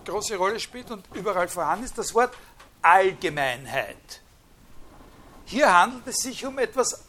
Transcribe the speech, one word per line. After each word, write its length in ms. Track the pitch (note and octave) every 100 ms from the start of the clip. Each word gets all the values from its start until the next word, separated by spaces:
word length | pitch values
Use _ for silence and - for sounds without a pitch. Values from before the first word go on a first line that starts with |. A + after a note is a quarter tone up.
große 320 | - G3 G3+ G3
Rolle 240 | F#3 A3
spielt 300 | - B3 B3
und 160 | G#3+ -
überall 340 | A#3+ G3 F#3 F3
vorhanden 380 | F3+ D#3 F#3 B3
ist, 100 | -
das 160 | F#3+ A3+
Wort 180 | B3+ - - - - _
Allgemeinheit. 1400 | - F#3+ F#3+ E3 F3+ D3 C3+ B2 A#2+ C3+ G#2 - _ - _ _ _ _ - - - - - - - - -
Hier 260 | A3 C#4
handelt 360 | F3 G#3 B3 C4
es 160 | -
sich 200 | C4 A#3
um 140 | C4 C4+
etwas, 460 | A3+ C4 A#3 -